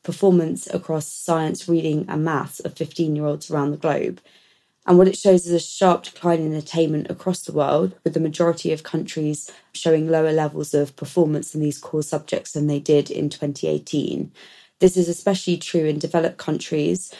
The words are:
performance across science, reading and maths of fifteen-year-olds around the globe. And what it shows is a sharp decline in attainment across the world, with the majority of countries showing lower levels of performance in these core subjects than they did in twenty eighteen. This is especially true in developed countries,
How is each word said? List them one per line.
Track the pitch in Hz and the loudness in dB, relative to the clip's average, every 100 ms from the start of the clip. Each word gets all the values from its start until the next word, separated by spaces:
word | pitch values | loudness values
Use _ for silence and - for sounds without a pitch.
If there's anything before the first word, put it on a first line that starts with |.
performance | - 156 196 180 160 - - | -10 2 4 6 4 -4 -6
across | 180 - 156 - | -6 -2 -4 -4
science, | - - 165 160 - - | -10 -2 0 0 -4 0
reading | 170 160 151 - | 0 2 -2 -2
and | 156 | -2
maths | 160 147 - - | -2 -2 -4 -8
of | 151 - | -12 -8
fifteen-year-olds | 160 - 160 151 151 147 - | -8 -2 -2 0 -2 -4 -4
around | 156 143 | -2 -2
the | 147 | -2
globe. | 165 143 - - _ _ _ _ _ _ - | -2 -2 -2 -6 _ _ _ _ _ _ 4
And | 180 | 6
what | 190 | 6
it | 196 | 4
shows | 202 185 175 | 4 4 4
is | |
a | 175 | -2
sharp | - - 190 170 | -2 0 2 2
decline | - - 175 165 | -2 -4 0 0
in | 156 | 0
attainment | 156 156 165 160 147 - | -4 -4 0 0 0 -4
across | - - 180 | -6 -4 -4
the | - | -4
world, | 151 139 147 185 - | -2 2 2 0 -2
with | - | -4
the | 160 | -2
majority | 160 151 170 165 170 | -2 2 0 2 -2
of | 156 | -4
countries | - 156 - - 151 151 - - _ | -4 -6 -6 -4 -4 -4 -10 -20 _
showing | - 170 160 160 | -4 2 4 4
lower | 160 156 | 2 4
levels | 160 151 156 151 147 | 2 0 -4 -2 0
of | 143 - | 0 -4
performance | - - 156 151 156 156 | -4 2 2 2 -4 -2
in | |
these | 151 143 | -2 -4
core | - 156 | -6 -6
subjects | 151 156 - - - | -4 -6 -4 -6 -4
than | 151 147 | -2 -2
they | 143 | 0
did | 139 147 139 | 4 2 2
in | - 147 | -2 -4
twenty | - 147 139 - | -4 -6 -4 -2
eighteen. | 147 - 147 - 69 - - - - _ _ | -2 -2 -4 -2 -4 -8 -12 -20 -20 _ _
This | 185 185 | 4 4
is | 170 | 0
especially | 170 - 185 - 175 | 0 -2 -2 0 -4
true | - 175 156 | -2 0 0
in | 151 | -2
developed | 151 170 165 - | -2 0 0 -2
countries, | - 151 - 156 156 185 - | -4 -4 -2 -2 0 -2 -4